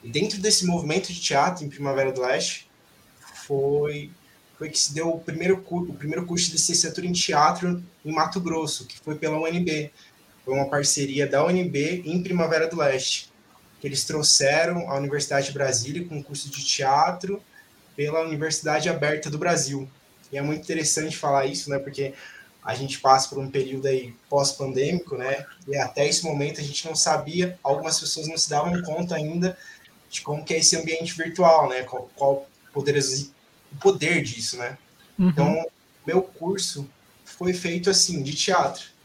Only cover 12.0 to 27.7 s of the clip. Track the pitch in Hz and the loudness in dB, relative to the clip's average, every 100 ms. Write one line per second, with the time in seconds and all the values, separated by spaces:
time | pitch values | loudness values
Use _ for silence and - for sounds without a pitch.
12 | 151 180 180 180 160 160 160 170 143 135 | -2 -2 0 0 2 2 0 2 2 2
13 | - - - _ _ - _ _ 143 135 | 0 -4 -6 _ _ -20 _ _ -6 -4
14 | - 151 147 - 139 151 165 175 170 139 | -2 0 4 6 6 4 2 0 -2 -2
15 | 139 143 - 139 139 139 135 131 113 156 | -2 -2 0 0 0 -2 0 0 -2 -6
16 | 175 151 147 139 143 139 - - 135 139 | -6 -8 -8 -10 -10 -6 -2 0 4 4
17 | 170 180 190 202 - - - _ _ - | 4 0 -6 -6 -8 -20 -20 _ _ -4
18 | 147 160 165 147 156 151 156 156 170 156 | 0 0 0 -2 -2 -2 0 0 0 0
19 | 147 151 151 147 170 160 135 139 135 _ | 0 0 -4 -2 2 2 2 -4 -8 _
20 | _ _ _ 139 147 151 - 160 151 - | _ _ _ -4 -2 -2 -2 -2 0 0
21 | 156 - 147 139 135 139 143 139 139 139 | -2 -2 2 2 2 -4 -4 -4 -4 -6
22 | 139 - - - - _ - 113 139 - | -6 -6 -18 -20 -20 _ -8 -6 -6 0
23 | 135 131 - 139 135 139 131 135 135 131 | 6 6 6 -4 -2 -2 -2 -2 0 0
24 | 120 113 _ 143 139 - 135 131 147 175 | -2 -16 _ 2 2 -2 -4 0 0 0
25 | - 127 127 139 147 - - 139 131 - | -4 -6 -4 -4 -6 -18 -6 -2 -2 0
26 | 147 147 170 147 147 147 143 - 165 156 | 2 2 0 -2 -2 -4 -6 -6 -4 0
27 | 170 151 147 175 180 - 139 | 2 2 0 -2 -2 -2 0